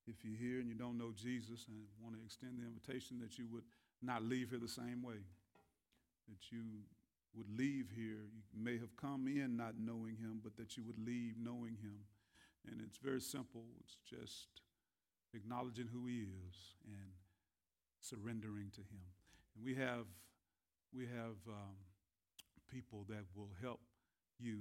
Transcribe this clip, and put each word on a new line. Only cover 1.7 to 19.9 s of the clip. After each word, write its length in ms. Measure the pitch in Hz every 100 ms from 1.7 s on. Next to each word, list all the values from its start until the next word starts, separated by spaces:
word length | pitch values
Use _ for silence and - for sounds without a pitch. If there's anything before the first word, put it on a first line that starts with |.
| 107 104 104
wanna 180 | 113 110
extend 360 | 110 - 127 123
the 40 |
invitation 560 | 117 113 - 123 - 123
that 180 | 113 -
you 80 | 117
would 160 | 117 - - _ -
not 220 | 123 120
leave 280 | 113 127 113
here 80 | 120
the 100 | 117
same 320 | - 120 123
way, 160 | 123 107 95 92 _ - - _ _ _ _ _ -
that 200 | 98 -
you 140 | 117 113 107 101 - _ _ _
would 160 | 110 104
leave 420 | 110 139 139 104
here, 360 | 110 110 107 104 110 98
you 100 | 107
may 140 | 117 117
have 180 | 117 -
come 320 | 139 139 131
in 300 | 143 131 117
not 200 | 113 113
knowing 380 | 113 113 113 110
him, 240 | 113 110
but 140 | 107 104
that 220 | 107 -
you 60 | 113
would 120 | 110
leave 400 | 113 120 117 113
knowing 380 | 117 120 117 110
him. 300 | 104 101 101 - _ - - _ -
And 140 | 117
it's 160 | 107 -
very 240 | 135 131
simple. 420 | 127 139 123 117 117 -
It's 160 | - - -
just 520 | - - - - - - _ _ _ _ _ _
acknowledging 540 | 117 107 123 127 117 117
who 180 | 123 123
he 160 | 120
is 340 | 98 92 90 90 - - -
and 260 | 101 95 92 - _ _ _ _ _ _ _
surrendering 720 | - 117 110 113 107 104 101
to 100 | 107
him. 240 | 98 98 92 - - - - 107
And 100 | 123
we 100 | 131
have, 300 | 127